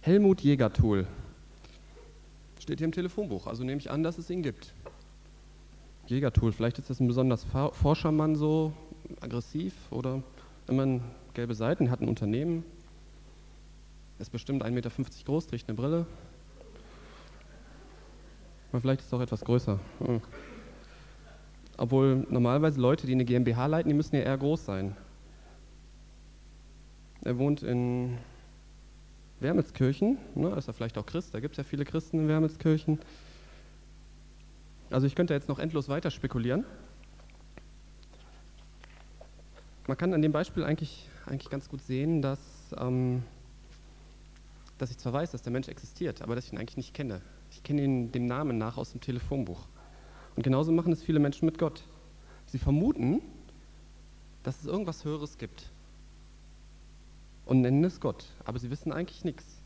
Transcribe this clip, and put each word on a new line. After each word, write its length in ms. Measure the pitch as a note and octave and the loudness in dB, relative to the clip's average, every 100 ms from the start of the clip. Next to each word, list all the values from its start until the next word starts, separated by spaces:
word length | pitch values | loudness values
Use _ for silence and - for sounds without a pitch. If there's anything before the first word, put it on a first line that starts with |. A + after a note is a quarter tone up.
Helmut 380 | - F#3+ G3+ F#3 | 6 8 8 6
Jägertul. 640 | C#3+ C#3 A2+ - A#2 G2+ F2+ - - - - - - - - - - - - - - - | 6 6 4 6 4 6 2 -6 -14 -16 -20 -20 -20 -20 -20 -20 -20 -20 -20 -20 -20 -16
Steht 200 | - A#2 | -6 -2
hier 80 | D#3+ | -2
im 60 | |
Telefonbuch, 540 | E3 F3+ F#3+ G3+ G2 - | 0 -4 -2 -4 -4 -6
also 160 | A2+ | -6
nehme 180 | B2+ C#3 | -4 -4
ich 100 | C3+ | -2
an, 120 | D#3 | -2
dass 160 | D#3+ E3+ | 0 -2
es 120 | E3+ | -6
ihn 120 | F3+ | -2
gibt. 320 | D3+ G#2+ - - - - - - - - - - - - - - - | -2 -4 -14 -18 -18 -18 -20 -20 -20 -20 -20 -20 -20 -20 -20 -20 -4
Jägertul, 460 | B2+ C#3 - A#2 | 0 4 4 4
vielleicht 260 | G#2 A2+ - | 2 -2 -2
ist 120 | - | -6
das 100 | B2 | 0
ein 60 | B2 | 2
besonders 380 | A#2+ C3 A#2 | 4 2 2
Fa-, 260 | - C3 C#3 | 0 -2 -2
Forschermann 640 | - C#3+ D#3+ D#3+ D#3 D#3 | 2 4 4 2 2 4
so, 380 | D3+ D3+ D#3 D#3 D3+ - - - - | 2 2 2 0 -4 -16 -18 -16 -12
aggressiv 540 | - B2 - - F#3+ - - | -6 -6 -6 -6 -6 -8 -8
oder 320 | A#2 B2+ C3+ - - - - - | -4 -4 -4 -8 -18 -20 -18 0
immer 340 | C3 C3+ B2+ A#2+ - - | 2 2 0 -2 -12 -12
gelbe 200 | - A#2+ | -6 -4
Seiten, 360 | A2 A2+ F3+ B2+ | 0 0 4 2
hat 100 | B2 | 2
ein 80 | - | 0
Unternehmen. 560 | A#2 G#2 A#2 D#3+ E3 E3 - - - - - - - - - - - - - - - | 0 0 0 0 -2 -4 -16 -20 -20 -20 -20 -20 -20 -20 -20 -20 -20 -20 -20 -20 -16
Ist 140 | - | -10
bestimmt 300 | A#2 - C#3 | -10 -4 -4
ein 120 | A2+ | 0
Meter 160 | B2 A2+ | -2 -4
fünfzig 340 | - C3 - | -6 -6 -6
groß, 220 | - D3+ E3+ | -2 -2 -2
trägt 220 | A#2+ - | -8 -6
eine 80 | G#2+ | -4
Brille. 300 | C3+ E3 E3 - - - - - - - - - - - - - - - - - - - - - - - - - - | 0 0 -2 -8 -20 -20 -20 -20 -20 -20 -20 -20 -20 -20 -20 -20 -20 -20 -20 -20 -20 -20 -20 -20 -20 -20 -20 -20 -6
Aber 80 | B2+ | -2
vielleicht 220 | B2+ C3+ | 0 0
ist 60 | - | -2
es 40 | |
auch 80 | B2 | -4
etwas 240 | B2 A2 | -2 -4
größer. 340 | - B2 A#2+ G2 - - | 2 2 2 -2 -4 -6
Hm. 220 | - A#2 - - - - - - - - - - - - - - - - | -2 -2 -2 -16 -16 -16 -18 -20 -20 -20 -20 -20 -20 -20 -20 -20 -18 -4
Obwohl 500 | A#2 C3+ C3+ C3 - | 2 6 6 6 2
normalerweise 500 | B2+ A#2+ C3+ D#3 C#3 | 2 4 4 4 4
Leute, 260 | B2 C3 C3 | 4 4 2
die 60 | |
eine 120 | C3 | 2
G 100 | A#2+ | 4
M 100 | B2 | 4
B 100 | A#2 | 4
H 120 | A#2 C3+ | 2 2
leiten, 220 | D#3 E3 | 2 2
die 60 | |
müssen 200 | D3 D#3 | 2 2
ja 80 | C#3+ | 0
eher 160 | - C3+ | 2 0
groß 260 | C#3 D#3+ | 0 0
sein. 320 | - F#2+ G2 G2 - - - - - - - - - - - - - - - - - - - - - - | -2 -4 -4 -6 -14 -20 -20 -20 -20 -20 -20 -20 -20 -20 -20 -20 -20 -20 -20 -20 -20 -20 -20 -20 -20 -8
Er 160 | - B2 | -4 0
wohnt 240 | C#3 D3 | 2 2
in 540 | - B2 B2 B2 B2 A#2+ A#2 - - - - - - - - - - - | 0 0 0 0 -2 -6 -10 -20 -20 -20 -20 -20 -20 -20 -20 -20 -20 -6
Wermelskirchen, 800 | B2+ D#3 D3 - C3 C#3 G#3 C4 - | 0 2 0 2 2 4 2 2 -2
ne, 160 | - E3+ | -2 -2
ist 180 | G3 C3+ | -2 -6
er 60 | |
vielleicht 240 | A2 A#2 A2 | -6 -6 -4
auch 80 | G2 | -6
Christ, 260 | E3 - | -6 -6
da 80 | A2 | -8
gibt's 160 | C#3+ - | -8 -8
ja 80 | |
viele 220 | C#3+ C#3 C#3 | -6 -4 -2
Christen 320 | D#3+ D#3+ D#3+ | -4 -2 0
in 100 | D#3 | 2
Wermelskirchen. 680 | D#3 D#3 D#3 D#3+ D#3 - D3+ - - - - - - - - - - - - - - - - - - - | 4 2 2 2 4 4 0 -2 -20 -20 -20 -20 -20 -20 -20 -20 -20 -20 -20 -20 -20 -20 -20 -20 -20 -2
Also 160 | C3 C3+ | 2 2
ich 80 | |
könnte 180 | - F3 | 2 2
jetzt 160 | C#3+ C#3+ | 0 -2
noch 100 | F3+ | -4
endlos 300 | D#3+ D#3 C3+ | -2 -2 -2
weiter 220 | C#3 E3 | -2 -2
spekulieren. 560 | - C3+ B2+ A#2 C#3+ C4 - - - - - - - - - - - - - - - - - - - - - - - - - - - - - - - - | -4 -4 -2 0 0 -2 -10 -20 -20 -20 -20 -20 -20 -20 -20 -20 -20 -20 -20 -20 -20 -20 -20 -20 -20 -20 -20 -20 -20 -20 -20 -20 -20 -20 -20 -20 -16 -8
Man 100 | C3+ | -2
kann 160 | F3+ | 0
an 80 | F3 | 2
dem 120 | D#3 | 2
Beispiel 300 | D3+ E3+ - | 2 -2 -2
eigentlich, 460 | D3+ D#3 D#3 - - - | -2 -2 -4 -10 -20 -18
eigentlich 240 | - C3+ - | -10 -10 -6
ganz 220 | C#3 - | -10 -8
gut 100 | C#3 | -14
sehen, 400 | - C3 D3 E3 | -6 -2 0 0
dass, 540 | C#3 C#3 - - - - | 0 -4 -10 -20 -14 -6
ähm, 460 | B2+ B2+ B2+ B2 A#2 - - - - - - - - - - - - - - - | -2 0 0 0 -4 -14 -20 -20 -20 -20 -20 -20 -20 -20 -20 -20 -20 -20 -20 -8
dass 140 | C3 | -8
ich 80 | B2 | -6
zwar 160 | B2+ | -4
weiß, 160 | C3 E3 | -2 -4
dass 100 | B2+ | -6
der 120 | - | -4
Mensch 160 | B2 B2+ | -4 -4
existiert, 520 | - - - E3+ - | -12 -16 -6 -6 -6
aber 140 | - | -6
dass 100 | A#2+ | -6
ich 80 | - | -6
ihn 60 | - | -10
eigentlich 180 | A2+ - | -8 -10
nicht 160 | B2 | -10
kenne. 300 | - C#3 F#2 - - - | -8 -6 -8 -10 -20 -20
Ich 120 | - | -20
kenne 200 | - D3 | -2 0
ihn 300 | C#3 C3 A#2 | 2 2 0
dem 140 | B2 A#2+ | -2 -2
Namen 320 | B2+ D3+ A#2 | 0 -2 -2
nach 180 | A2 - | -2 -4
aus 160 | - | -8
dem 80 | - | -8
Telefonbuch. 640 | - B2 - C#3 G#2 F2 - - - - - - - - | -6 -6 -2 -2 -4 -8 -14 -20 -20 -20 -20 -20 -8 -2
Und 60 | |
genauso 280 | B2+ C3 D#3 | 2 4 4
machen 220 | E3 E3+ | 4 4
es 100 | E3 | 0
viele 160 | - D#3 | 2 4
Menschen 280 | D3 C#3 D#3+ | 4 4 0
mit 120 | D#3+ | 2
Gott. 240 | E3 - - - - - - - - | -2 -2 -18 -20 -20 -20 -20 -20 -8
Sie 120 | C3 | -2
vermuten, 640 | - D3 G#3+ D#4 B2+ A3 - - - - - - - - - - - - | 2 4 4 2 2 2 -2 -18 -20 -20 -20 -20 -20 -20 -20 -20 -20 -10
dass 180 | - C3+ | -10 -8
es 60 | D3+ | -4
irgendwas 380 | F#3 F#3+ D#3 | -4 -4 -6
Höheres 340 | D3+ D3+ D3 - | -6 -6 -8 -10
gibt 320 | A#2 - - - - - - - - - - - - - - - - - - - - | -14 -14 -20 -20 -20 -20 -20 -20 -20 -20 -20 -20 -20 -20 -20 -20 -20 -20 -20 -20 2
und 160 | C3 | 4
nennen 200 | B2 C#3 | 6 4
es 160 | F3 - | 4 2
Gott, 280 | - - - - | -6 -6 -12 -14
aber 160 | - A#2+ | -8 -8
sie 100 | A#2+ | -6
wissen 220 | C#3 - | -6 -6
eigentlich 320 | D#3 F3+ - | -4 -6 -6
nichts. 360 | F3+ - - - | -8 -8 -16 -20